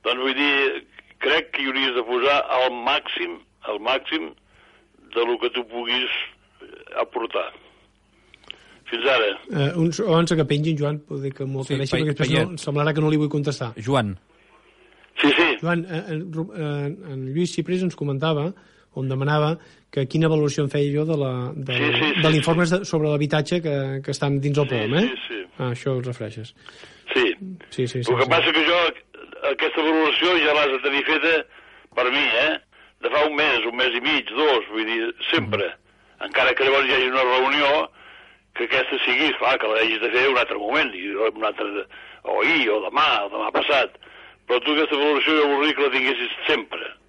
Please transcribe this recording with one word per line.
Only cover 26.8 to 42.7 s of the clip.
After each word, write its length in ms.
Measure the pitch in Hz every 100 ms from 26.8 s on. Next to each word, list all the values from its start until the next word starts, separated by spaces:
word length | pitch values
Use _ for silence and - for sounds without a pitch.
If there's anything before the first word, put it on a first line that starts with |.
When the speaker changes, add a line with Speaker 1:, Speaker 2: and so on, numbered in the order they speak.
| - - -
Speaker 1:
Sí. 120 | 131 113 - 190 180 -
Speaker 2:
Sí, 160 | - 123
sí, 160 | 127
sí, 80 | 117
Speaker 1:
El 80 | 120
que 80 | 131
Speaker 2:
sí. 20 |
Speaker 1:
passa 240 | - -
que 100 | 160
jo, 140 | 156 175 165 - _ - - - 143
aquesta 320 | 131 156 -
valoració 560 | 156 160 156 143 170 175
ja 160 | 151
l'has 180 | 147 143
de 80 | 135
tenir 200 | 139 139 139
feta 280 | 156 156 160 - - - - _ -
per 100 | 123
mi, 120 | 139 139 113
eh? 100 | 151 - _ - - _
De 100 | 117
fa 140 | 143 151
un 80 | 147
mes, 300 | 151 123 113
un 100 | 120
mes 160 | 127 120
i 40 |
mig, 300 | 131 147 113
dos, 320 | 113 151 123 104
vull 140 | 107 110
dir, 160 | 113 117 - -
sempre. 360 | 165 104 104 92
Speaker 2:
Mhm. 600 | - _ _ _ _ 98
Speaker 1:
Encara 240 | 143 127 123
que 80 |
llavors 240 | 135 139 135
hi 60 | 135
hagi 140 | 127
una 120 | 131
reunió, 460 | 127 127 131 143 143 151 160 - - - - _ _ -
que 80 | 120
aquesta 300 | - - 135
sigui, 300 | 131 127 151 -
clar, 220 | 120 135
que 80 | 110
l'hagis 320 | 110 113 110
de 100 | 113
fer 180 | 120 135
un 60 | 127
altre 160 | 117 104
moment, 340 | 107 147 139 90
i 140 | 98
un 320 | 101 113 110
altre, 400 | 110 101 104 101 - - - -
o 160 | - 101
ahir, 300 | 120 165 117